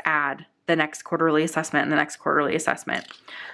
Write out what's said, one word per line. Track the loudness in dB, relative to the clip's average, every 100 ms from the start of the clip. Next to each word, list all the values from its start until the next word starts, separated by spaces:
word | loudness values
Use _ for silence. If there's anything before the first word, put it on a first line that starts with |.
| 0
add | 0 0 -4 -12 _ 0
the | 2
next | 2 -2
quarterly | -4 2 4 4
assessment | 2 -2 -2 0
and | 2
the | 2
next | 0 -2
quarterly | 0 2 2 0
assessment. | 0 -2 -4 -6 -8 -20 -18 -16 -16